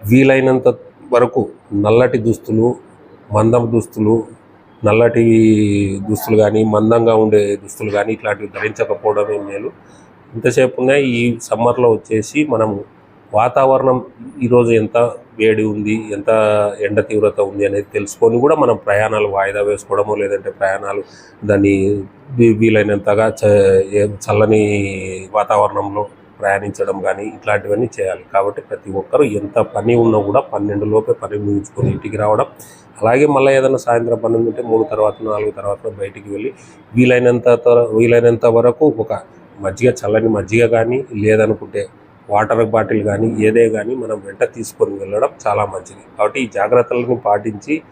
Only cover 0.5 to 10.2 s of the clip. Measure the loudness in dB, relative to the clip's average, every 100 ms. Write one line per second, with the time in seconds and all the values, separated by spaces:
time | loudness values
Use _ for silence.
0.5 | 2 2 0 -8 _ -2 0 2 0 -4
1.5 | -8 _ -2 2 2 2 0 -2 -4 -2
2.5 | 0 0 -2 -12 -20 -20 -20 -4 0 2
3.5 | 2 2 -2 -4 -2 0 0 -2 -14 _
4.5 | _ _ _ 0 4 4 4 4 6 6
5.5 | 4 2 0 -2 -4 -4 -6 0 2 4
6.5 | 2 2 2 2 2 4 2 4 2 2
7.5 | -4 -8 -10 -4 -4 -2 -4 -4 -6 -8
8.5 | -8 -8 -4 -4 -2 -2 -2 -2 -4 -6
9.5 | -10 -10 -14 -20 -20 -20 -20